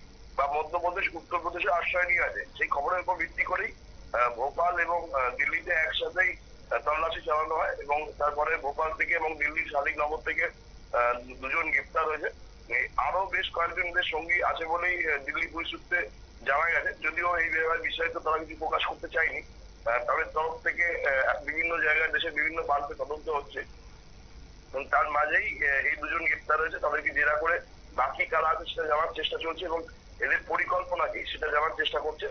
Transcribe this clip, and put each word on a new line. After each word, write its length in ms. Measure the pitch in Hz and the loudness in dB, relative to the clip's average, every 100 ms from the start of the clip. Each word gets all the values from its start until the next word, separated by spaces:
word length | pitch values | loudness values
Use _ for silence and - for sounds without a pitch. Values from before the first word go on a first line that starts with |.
| - - - - | -10 -20 -6 0
বা 120 | 143 | 2
মধ্যপ্রদেশ, 680 | 147 156 175 175 175 180 160 | 2 0 0 0 0 -2 -4
উত্তরপ্রদেশে 560 | 151 170 170 175 196 | -4 -4 -2 -2 2
আশ্রয় 340 | 175 170 185 180 | 2 2 2 2
নিয়ে 160 | 170 | 4
আছে। 240 | 143 - - - | 2 0 -8 -4
সেই 100 | 160 | -2
খবরের 320 | 143 147 180 | 0 0 0
উপর 160 | 175 175 | 0 0
ভিত্তি 280 | 165 - | -2 -2
করেই, 280 | 175 185 220 - - - - | 0 0 -2 -6 -16 -16 -4
আহ, 160 | 113 123 | 2 2
ভোপাল 500 | 117 139 156 175 175 | 2 -2 2 2 2
এবং, 340 | 170 170 165 | 2 0 0
আহ, 160 | 139 127 | 0 0
দিল্লিতে 420 | 127 143 165 175 | 0 0 -2 0
একসাথেই, 640 | 165 156 156 160 170 185 214 - - - | 2 2 0 -2 2 2 0 -10 -20 -4
আহ, 80 | 120 | -2
তল্লাশি 420 | 147 156 165 165 | 0 0 0 -2
চালানো 340 | 165 151 160 160 | 0 0 2 0
হয় 200 | - - | 0 -2
এবং 360 | 143 147 151 - | -2 -2 -2 0
তারপরে 400 | 147 147 151 160 | 0 2 0 0
ভোপাল 360 | 139 143 156 | -2 -2 -2
থেকে 200 | 156 160 | 0 0
এবং 240 | 170 160 156 | 2 0 0
দিল্লির 320 | 151 156 165 | -2 -2 -2
সাদিকনগর 440 | 147 151 156 151 160 | 0 0 0 -2 -2
থেকে, 260 | - 156 | -2 -2
আহ, 680 | 170 - - - - 120 120 | -2 -4 -16 -18 -2 2 4
দুজন 580 | 123 123 127 131 156 160 | 2 -4 -10 -4 -2 0
গ্রেপ্তার 340 | 139 147 160 160 | 0 0 -2 0
হয়েছে। 240 | 151 - - - - - 120 | 0 -4 -8 -14 -18 -4 -2
এই 120 | - - | -2 0
আরো 280 | 135 170 190 | 0 0 0
বেশ 240 | 180 190 | -2 -2
কয়েকজন 300 | 170 170 165 | 0 -2 -2
এদের 200 | 175 175 | -2 0
সঙ্গী 380 | 175 160 170 180 | 0 -2 0 2
আছে 240 | 135 147 160 | 2 0 0
বলেই, 460 | 170 175 175 160 | 0 0 0 0
আহ, 60 | 143 | -2
দিল্লি 300 | 139 151 165 | -2 -4 -4
পুলিশ 240 | 160 160 | -4 -6
সূত্রে 380 | 165 - 175 - - - - 117 | -8 -2 -2 -2 -8 -18 -8 0
জানা 240 | 139 165 | 2 4
গেছে, 240 | 156 135 - | 2 0 -2
যদিও 340 | 156 160 175 170 | -4 0 0 2
এই 120 | 165 | 2
ব্যাপারে 320 | 160 160 165 | 2 2 0
বিস্তারিত 360 | 165 160 165 165 | -2 -2 -2 -2
তারা 200 | 156 160 | 0 -2
কিছু 180 | 160 - | -2 -6
প্রকাশ 260 | 160 156 - | -2 0 0
করতে 220 | - 170 | -4 -4
চায়নি। 300 | 165 160 139 | 0 0 -2
আহ, 680 | - - - - 117 120 120 | -10 -16 -20 -6 0 0 2
তাদের 200 | 143 147 | 0 0
তরফ 380 | 156 160 160 | 0 -2 -2
থেকে, 440 | 170 160 170 165 147 | -4 0 0 0 2
আহ, 360 | 135 120 123 | 4 2 0
বিভিন্ন 380 | 139 156 165 165 | -2 -2 0 2
জায়গায় 300 | 160 156 160 | 2 4 2
দেশের 200 | 151 165 | 0 0
বিভিন্ন 320 | 147 156 165 | 0 0 0
প্রান্তে 300 | 160 143 143 | 0 0 0
তদন্ত 360 | 120 135 151 151 | -4 -6 -4 -2
হচ্ছে 300 | 147 143 135 - - - - - - - - - - - | -4 -4 -8 -12 -14 -20 -20 -20 -20 -18 -18 -18 -18 -10
এবং 140 | 135 139 | -6 0
তার 220 | 143 151 | 2 4
মাঝেই, 600 | 147 151 180 214 - 143 | 2 4 2 0 0 2
আহ, 160 | 139 139 | 2 2
এই 100 | 151 | -2
দুজন 300 | 151 165 165 | -2 -2 0
গ্রেপ্তার 340 | 147 - 156 | -2 0 2
হয়েছে। 200 | 160 170 | 0 0
তাদেরকে 300 | 151 147 151 | 0 0 0
জেরা 240 | 147 147 | 2 4
করে 260 | 151 165 170 - - - - | 4 2 0 -2 -14 -6 0
বাকি 300 | 131 - 180 | 0 0 0
কারা 220 | 165 156 | 2 2
আছে 180 | 160 160 | 0 -2
সেটা 220 | 160 156 | -2 2
জানার 200 | 151 165 160 | 2 2 0
চেষ্টা 220 | 151 160 | -2 -2
চলছে 280 | 165 156 175 | -2 -4 -2
এবং 180 | 165 160 - - - | -2 -4 -12 -20 -4
এদের 180 | 131 165 143 | 6 6 8
পরিকল্পনা 600 | 170 180 185 180 175 156 | 4 4 4 4 2 2
কি 180 | - - | 0 -4
সেটা 160 | - 151 | -2 4
জানার 220 | 147 160 | 6 6
চেষ্টা 300 | 156 151 151 | 4 2 2
করছে। 260 | 147 - 208 | 0 -2 -4